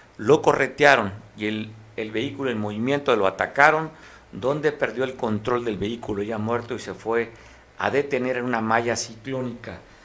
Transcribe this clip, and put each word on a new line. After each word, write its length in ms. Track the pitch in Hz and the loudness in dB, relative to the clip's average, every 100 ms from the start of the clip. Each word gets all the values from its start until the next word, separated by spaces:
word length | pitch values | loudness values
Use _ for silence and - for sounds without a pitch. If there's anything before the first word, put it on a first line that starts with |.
| - - | -20 -4
lo 240 | 110 151 | 4 6
corretearon 720 | 156 143 135 - 147 131 104 104 - - | 6 4 2 4 6 6 4 -4 -16 -6
y 100 | 107 | -4
el, 240 | 107 110 - - - | -4 -6 -12 -16 -10
el 140 | 107 | -6
vehículo 380 | 107 143 139 131 | -4 -4 -4 -4
en 100 | 113 | -2
movimiento 560 | 104 104 123 143 143 113 | -2 -2 0 0 2 2
lo 120 | 95 | 2
atacaron, 640 | - 101 - 147 156 160 - - - - | 0 -2 6 6 6 -2 -10 -20 -20 -16
donde 400 | - 120 151 147 | -6 -2 0 0
perdió 320 | 147 123 110 | 0 -4 -2
el 120 | 131 123 | -4 -2
control 500 | 117 104 117 123 120 | -4 -2 0 -2 -2
del 120 | 98 | -4
vehículo 460 | 101 117 - 101 | -4 -6 -6 -6
ya 140 | 104 110 | -4 -4
muerto 360 | 110 117 113 | -2 -4 -4
y 60 | 117 | -10
se 140 | - | -8
fue 380 | 90 110 113 113 - - - - - | -10 -4 -2 -2 -8 -20 -20 -20 -4
a 140 | 98 | -2
detener 460 | 127 143 131 127 123 | 0 0 -2 -2 -2
en 80 | 123 | -2
una 160 | 117 | -2
malla 340 | 110 113 120 113 | 2 2 2 -2
ciclónica. 840 | - 110 135 131 123 113 - 87 - - | -4 -10 -8 -6 -6 -10 -12 -14 -16 -20